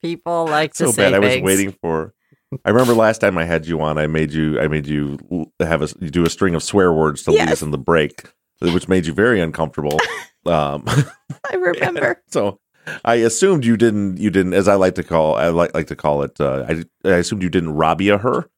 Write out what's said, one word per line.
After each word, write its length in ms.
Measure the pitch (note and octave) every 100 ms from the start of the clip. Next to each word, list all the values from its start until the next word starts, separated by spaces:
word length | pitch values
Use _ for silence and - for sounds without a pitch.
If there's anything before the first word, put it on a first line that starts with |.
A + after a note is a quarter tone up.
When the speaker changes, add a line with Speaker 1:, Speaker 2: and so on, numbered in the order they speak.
Speaker 1:
people 440 | E3+ E3+ - E3+ E3
like 280 | D3+ D#3
to 120 | - D#3
Speaker 2:
So 60 |
Speaker 1:
say 120 | A2 G2
Speaker 2:
bad. 80 | F#2+
I 40 |
was 100 | G#2
Speaker 1:
things. 140 | B2+ F#2+
Speaker 2:
waiting 260 | F#2+ G2 F#2+
for, 320 | E2+ D#2+ E2 _ _ _ _ C3 -
I 40 |
remember 240 | G#2+ B2+
last 260 | A2+ A2 A2
time 180 | G2+ F#2
I 80 | E2
had 200 | E2 D#2
you 160 | D#2+
on, 160 | D#2 D2+
I 80 | D2+
made 240 | D#2 D#2
you, 280 | D#2 D#2 D2
I 80 | D#2
made 180 | D2+ C#2+
you 320 | D2 C#2+ C#2+ -
l-, 200 | F2 D#2 _ E2
have 140 | D#2+
a 40 | D2+
s-, 100 | -
you 100 | E2+
do 120 | D2+
a 60 | E2
string 240 | - F#2+
of 80 | E2
swear 320 | - G2+ F2+
words 300 | D#2+ D#2 C#2+
to 80 | -
Speaker 3:
Yes. 80 | - -
Speaker 2:
lead 40 |
us 100 | D#2+
in 80 | D2+
the 80 | D2
break, 460 | C2 E2+ D2 - - _ _ _
which 260 | F2 E2+ E2
made 200 | F#2 D#2+
you 60 |
very 280 | D#2 A2+ A2
uncomfortable. 580 | E2 D2+ D#2 - D2 D2+ -
Speaker 3:
<laughs> 40 | - - _
Speaker 2:
Um, 400 | E2+ D#2+ D2 C#2+ -
<laughs> 680 | A#2+ C#3 - _ - C#5+
Speaker 3:
I 40 | F#4
remember. 640 | F4+ F3 F#4 E4+ - F4+ _
Speaker 2:
so 320 | - G2+ G2 _ _ - - -
I 100 | A#2
assumed 480 | A2+ - F#3+ F3
you 140 | A#2 A2+
didn't, 400 | A#2 G#2 G2+ F2+
you 120 | G#2+
didn't, 220 | F#2+ F2+
as 140 | F2+ G2
I 60 |
like 220 | G2+ F#2 F#2
to 80 |
call, 320 | F2 E2 D#2 G#1+
I 140 | E2
like, 240 | E2+ E2+ D#2+
like 100 | D#2
to 80 | D2+
call 280 | D2 C#2+
it, 180 | C#2 _
uh, 240 | C#2+ C2+ C2
I, 160 | D#2+ E2 _ F#2+
I 60 | F2+
assumed 260 | F2 G#2+
you 60 | F2+
didn't 260 | F#2 E2 D2+
Rabia 420 | D#2 E2 G2 G2+
her 320 | A#2 C3+ E3+